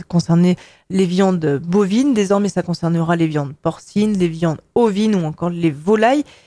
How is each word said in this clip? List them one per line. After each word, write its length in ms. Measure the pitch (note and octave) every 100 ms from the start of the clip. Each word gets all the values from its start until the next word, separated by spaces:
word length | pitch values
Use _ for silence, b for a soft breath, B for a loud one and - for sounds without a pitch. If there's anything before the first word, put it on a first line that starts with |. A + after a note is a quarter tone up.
| -
concernait 480 | F3 - E3+ F3+ F3 B B _
les 160 | F#3+
viandes 560 | F#3 F3+ F#3+ F#3 D#3 C#3
bovines. 520 | E3 F#3+ G3 G#3+ C#4
Désormais, 340 | A3 F#3+ G3+ G3+
ça 140 | F3+
concernera 520 | F3 E3+ E3 E3 E3
les 120 | E3+ D#3+
viandes 280 | D3+ C#3
porcines, 640 | C#3+ E3+ - - G3+ G#3+ G3+
les 100 | F3
viandes 320 | D#3+ E3+ D3+ -
ovines 400 | - A#3 G3 A3 G3+
ou 80 |
encore 260 | D#3 D3 E3+
les 200 | F3 E3
volailles. 540 | C#3+ D#3+ G#3+ A3 D4 C#4 b